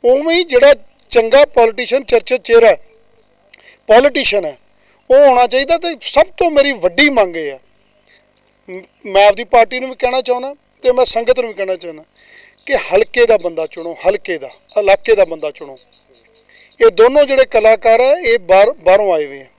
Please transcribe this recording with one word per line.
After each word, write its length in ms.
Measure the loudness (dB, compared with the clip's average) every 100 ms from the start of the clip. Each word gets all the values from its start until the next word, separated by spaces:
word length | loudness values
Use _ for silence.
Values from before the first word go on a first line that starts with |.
ਉਵੇਂ 320 | 0 0 0 -2
ਹੀ 80 |
ਜਿਹੜਾ 300 | 0 2 4 2 -2 _ _
ਚੰਗਾ 340 | -2 2 2
ਪੋਲੀਟੀਸ਼ੀਅਨ 600 | 2 2 0 -2 -4 -4
ਚਰਚਿਤ 380 | -2 -2 -2 -6
ਚਿਹਰਾ 240 | 2 4 4
ਹੈ, 100 | 2 -6 _ _ _ _ _ _ -20 _ _ 2
ਪੋਲੀਟੀਸ਼ੀਅਨ 580 | 2 2 -2 -4 -4
ਹੈ, 140 | -6 -14 _ _ _ _ _
ਉਹ 180 | 4 4
ਹੋਣਾ 180 | 4 0
ਚਾਹੀਦਾ। 320 | -2 -2 -4
ਤੇ 180 | -4 -10
ਸਭ 260 | -4 -2 -2
ਤੋਂ 240 | -2 -2
ਮੇਰੀ 220 | 0 -2
ਵੱਡੀ 380 | -2 -4 0 0
ਮੰਗ 260 | 0 -2 -4
ਇਹ 140 | -12
ਹੈ, 100 | -14 _ _ _ _ _ _ _ _ _ _ -20
ਮ-, 120 | -20 -20 _ -6
ਮੈਂ 220 | 2 2
ਆਪਦੀ 160 | 2
ਪਾਰਟੀ 360 | 0 2 2 -2
ਨੂੰ 80 | -12
ਵੀ 60 |
ਕਹਿਣਾ 260 | -6 -4 -4
ਚਾਹੁੰਦਾ 340 | -4 -6 -6 -16 _ _
ਤੇ 100 | -2
ਮੈਂ 120 | 0
ਸੰਗਤ 360 | -2 -2 -4 -4
ਨੂੰ 80 | -6
ਵੀ 60 |
ਕਹਿਣਾ 220 | -8 -8 -8
ਚਾਹੁੰਦਾ 280 | -10 -20 _ _ _ -20 _ _ -6
ਕਿ 100 | -6
ਹਲਕੇ 500 | -2 -2 -2 -2 0
ਦਾ 100 | 0
ਬੰਦਾ 300 | -2 -8 -10
ਚੁਣੋ, 300 | -10 -14 -4 -4
ਹਲਕੇ 300 | -4 -8 -10
ਦਾ, 120 | -12 -20 _ -4
ਇਲਾਕੇ 360 | 0 0 0
ਦਾ 100 | 0
ਬੰਦਾ 260 | 0 -4 -12
ਚੁਣੋ। 280 | -12 -20 -20 _ _ _ _ _ _ _ _ _ _
ਇਹ 100 | 0
ਦੋਨੋਂ 340 | 4 2 4
ਜਿਹੜੇ 200 | 2 2
ਕਲਾਕਾਰ 560 | 2 2 2 2 2 2
ਆ, 180 | 2 0
ਇਹ 200 | 0 -2
ਬਾਹਰ, 320 | 2 2 2
ਬਾਹਰੋਂ 420 | 0 0 2 2
ਆਏ 140 | -2 -4
ਹੋਏ 140 | -12
ਆ। 60 | -20